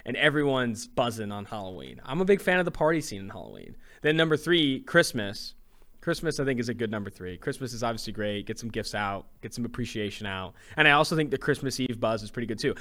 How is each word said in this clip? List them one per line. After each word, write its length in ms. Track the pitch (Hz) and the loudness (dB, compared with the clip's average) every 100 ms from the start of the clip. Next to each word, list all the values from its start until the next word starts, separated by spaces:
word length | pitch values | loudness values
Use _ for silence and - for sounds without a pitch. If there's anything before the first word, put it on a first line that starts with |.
| - | -6
and 100 | 123 | 2
everyone's 720 | 151 147 143 131 120 107 - | 2 4 2 2 0 -4 -4
buzzing 440 | - 120 110 104 | -2 -2 -2 -6
on 120 | 101 98 | -8 -8
Halloween. 540 | 110 95 90 65 62 - | -10 -10 -10 -14 -14 -6
I'm 160 | 147 | 0
a 40 | 185 | 4
big 160 | 196 | 4
fan 180 | 196 185 | 4 2
of 60 | 175 | 0
the 60 | |
party 300 | - 160 165 | 2 2 2
scene 200 | - 98 | -2 -8
in 80 | 98 | -10
Halloween. 460 | 98 53 50 50 - - - | -12 -12 -14 -14 -16 -18 -2
Then 120 | 151 160 | 2 4
number 220 | 165 151 | 4 2
three, 440 | 165 175 147 131 | 4 4 4 0
Christmas. 760 | - 170 165 120 101 104 - - - - - - | 2 4 4 2 -4 -6 -12 -14 -20 -20 -20 -8
Christmas, 380 | - 113 160 147 | -4 -2 -2 0
I 60 | 135 | 0
think, 140 | 123 | 0
is 100 | 120 | -2
a 40 | |
good 180 | 104 110 | -2 -2
number 180 | 110 101 | -2 -6
three. 280 | - 92 87 | -8 -10 -8
Christmas 360 | - 131 127 | -6 -6 -6
is 100 | 120 | -4
obviously 300 | 117 113 - | -2 -2 -6
great. 320 | 110 104 101 107 | -4 -2 -2 -6
Get 140 | 110 | -8
some 100 | 117 | -6
gifts 240 | 110 104 104 | -6 -4 -2
out, 300 | 101 98 - - | -2 -4 -8 -14
get 120 | 110 | -10
some 120 | - 117 | -6 -6
appreciation 600 | 123 113 110 104 - 104 | -4 -4 -4 -4 -4 -6
out. 260 | 95 92 - - - | -6 -8 -12 -2 4
And 100 | 151 | 8
I 40 | |
also 240 | 147 156 160 | 8 6 2
think 140 | 151 | 2
the 60 | 135 | 0
Christmas 420 | - 131 135 - | 2 0 0 0
Eve 180 | 127 110 | -2 2
buzz 240 | 113 113 | 2 2
is 60 | 107 | -2
pretty 140 | - 117 | -6 -4
good, 140 | 110 | 0
too. 160 | 143 - | 0 0